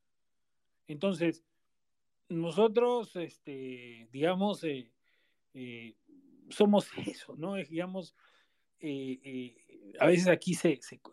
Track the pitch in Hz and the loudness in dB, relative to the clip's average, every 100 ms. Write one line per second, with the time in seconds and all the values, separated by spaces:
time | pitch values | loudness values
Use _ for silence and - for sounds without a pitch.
0 | _ _ _ _ _ _ _ _ - 147 | _ _ _ _ _ _ _ _ -14 -2
1 | 196 170 170 165 _ _ _ _ _ _ | -2 2 0 -2 _ _ _ _ _ _
2 | _ _ _ 165 170 160 226 214 240 247 | _ _ _ -4 -2 4 4 6 2 2
3 | 202 180 156 - - 135 131 127 123 117 | -2 -8 -8 -12 -12 -10 -10 -12 -14 -18
4 | 113 131 160 185 208 180 165 135 123 _ | -14 0 0 2 0 0 -4 -4 -8 _
5 | _ _ _ _ _ 135 123 117 113 - | _ _ _ _ _ -14 -12 -12 -14 -18
6 | _ - - - - - 208 202 - - | _ -20 -20 -20 -18 4 6 6 2 -8
7 | - - - 143 170 196 156 165 180 185 | -8 -10 -16 -10 -6 -6 -6 -6 -6 -8
8 | 165 _ _ _ _ _ _ _ 156 139 | -12 _ _ _ _ _ _ _ -8 -6
9 | 135 131 139 127 123 - _ - 101 - | -6 -8 -8 -10 -10 -16 _ -20 -20 4
10 | 156 175 185 165 - 165 170 139 - - | 6 6 6 4 2 2 2 0 -6 -18
11 | - | -20